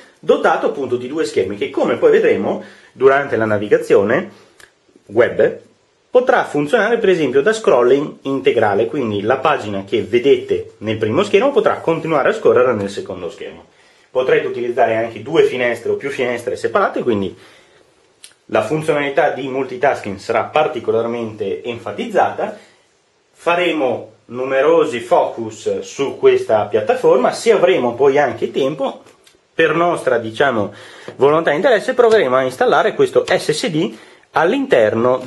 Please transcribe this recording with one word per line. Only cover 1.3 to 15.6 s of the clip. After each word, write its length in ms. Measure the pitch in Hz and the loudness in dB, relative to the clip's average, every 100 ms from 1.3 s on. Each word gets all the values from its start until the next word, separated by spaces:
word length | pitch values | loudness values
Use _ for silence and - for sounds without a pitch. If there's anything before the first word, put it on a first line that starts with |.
| - 95 101 | -2 -2 -4
che, 140 | 135 | -4
come 260 | 339 233 117 | -2 0 4
poi 140 | 151 | 4
vedremo 520 | 190 233 - 117 202 - - - | 6 4 2 -2 -6 -8 -20 -16
durante 440 | 113 135 139 139 113 | 2 4 4 0 -2
la 100 | 110 | 0
navigazione 840 | 104 104 - - 110 104 147 196 - _ _ - _ _ _ - | 0 2 0 4 2 4 0 -2 -14 _ _ -20 _ _ _ -6
web, 540 | 107 104 - 147 - _ _ _ _ _ | 0 0 2 0 -2 _ _ _ _ _
potrà 320 | 247 254 220 | 0 2 0
funzionare 540 | 147 147 147 240 208 233 | 0 -2 0 0 0 0
per 100 | 190 | 2
esempio 320 | 170 139 135 | 2 2 2
da 140 | 202 | 2
scrolling 640 | 220 202 131 120 139 151 - | 0 2 4 4 2 0 -8
integrale, 600 | 135 135 143 113 107 101 | -6 -2 0 2 2 0
quindi 380 | 113 151 113 101 | -2 -2 -4 -2
la 160 | 107 139 | -2 0
pagina 460 | - 143 107 98 | 0 -2 -4 -8
che 180 | 98 113 | -4 -4
vedete 720 | 95 120 139 127 - 90 - - | 0 0 4 2 0 -6 -6 -10
nel 180 | 107 110 | -6 -4
primo 240 | 107 143 | -2 -2
schermo 300 | - 202 269 | 0 2 2
potrà 260 | 240 147 98 | 2 0 0
continuare 500 | - 160 156 151 139 | -4 -4 -2 0 0
a 40 | |
scorrere 400 | - - 120 127 | 0 2 4 2
nel 160 | 110 98 | 0 -4
secondo 400 | - - 92 85 | -8 -10 -10 -12
schermo. 340 | - 82 80 - _ _ _ _ | -12 -16 -18 -20 _ _ _ _
Potrete 360 | 127 127 156 131 | -4 0 0 0
utilizzare 480 | 120 120 123 113 110 | -6 -4 0 0 0
anche 260 | 113 113 | -4 -8
due 220 | 117 160 | -4 2
finestre 460 | - 123 | 2 2